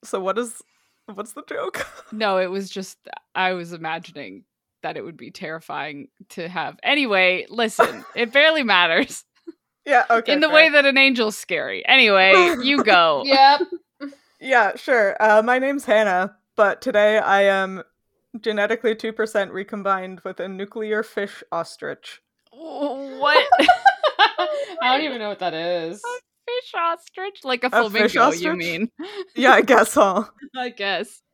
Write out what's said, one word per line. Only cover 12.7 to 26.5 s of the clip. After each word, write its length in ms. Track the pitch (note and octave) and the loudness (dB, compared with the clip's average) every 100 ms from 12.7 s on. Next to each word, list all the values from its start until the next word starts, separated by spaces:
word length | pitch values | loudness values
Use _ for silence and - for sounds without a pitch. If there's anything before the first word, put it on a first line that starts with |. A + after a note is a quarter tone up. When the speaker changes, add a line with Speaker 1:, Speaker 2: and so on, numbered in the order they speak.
| C#4+ | 0
Speaker 2:
go. 400 | - F#3 E3 C#3 C#4 | 4 4 4 2 2
Speaker 3:
Yep. 360 | C4+ C4+ D4 F4+ F4 _ _ C#4+ C#4 _ _ | 6 6 6 0 -10 _ _ -20 -20 _ _
Speaker 1:
Yeah, 360 | B3+ B3+ G#3 - | -2 2 2 -2
sure. 400 | - B3 G3+ - | -2 0 0 0
Uh, 220 | G#3+ G#3+ | 2 4
my 160 | A3 B3+ | 2 0
name's 280 | C4 C#4+ - | 0 -4 0
Hannah, 500 | G#3+ G#3+ F3+ F#3+ _ _ - | 0 2 0 -2 _ _ 0
but 260 | G3+ - | 0 0
today 340 | B3+ G#3 G#3 G#3+ | -2 2 2 2
I 240 | - G3 | 2 2
am 380 | G3 G3 F#3+ F#3+ - _ _ _ _ A3+ | 2 2 -2 -8 -16 _ _ _ _ -10
genetically 540 | A3 G#3+ G3+ A3+ A#3 A3 | -6 -2 -2 -2 -2 -4
two 160 | A3 | -8
percent 380 | A3 G#3+ A3 G3 | -6 -4 -4 -4
recombined 680 | F#3 G3+ G#3+ G3 F#3+ F#3 F#3 | -8 -12 -8 -4 -4 -4 -12
with 160 | F#3+ F#3 | -14 -10
a 80 | F3+ | -10
nuclear 540 | F#3+ G3 A#3 G#3+ G#3+ | -10 -12 -10 -6 -4
fish 420 | G#3+ - G3+ - - | -4 -8 -8 -10 -10
ostrich. 680 | E3+ E3 - D3 C#3 - - _ _ _ | -8 -8 -12 -14 -14 -16 -20 _ _ _
Speaker 2:
W-, 680 | A#3+ D#4+ C#4 C#4+ C4+ C#4 C4 | -20 -16 -8 -6 -6 -12 -4
what? 280 | C#4+ D#4 C#5+ | 4 4 6
Speaker 3:
<laughs> 60 | F5+ - F5+ G5 G5 D#5+ - G#4+ - E5 D5 C#5 E4 | 4 6 6 4 2 -2 2 0 2 -4 -4 -8 -4
I 140 | B3 C4+ | 0 0
don't 60 | D#4 | -2
even 120 | B3+ | -6
know 100 | G#3+ | -8
what 100 | G3 | -6
that 140 | F3+ D#3+ | -6 -4
is. 480 | E3+ F3 E3 G#3 | -4 -4 -6 -10
Speaker 2:
A 140 | A#4 B4 _ _ | -10 -12 _ _
fish 280 | - | -10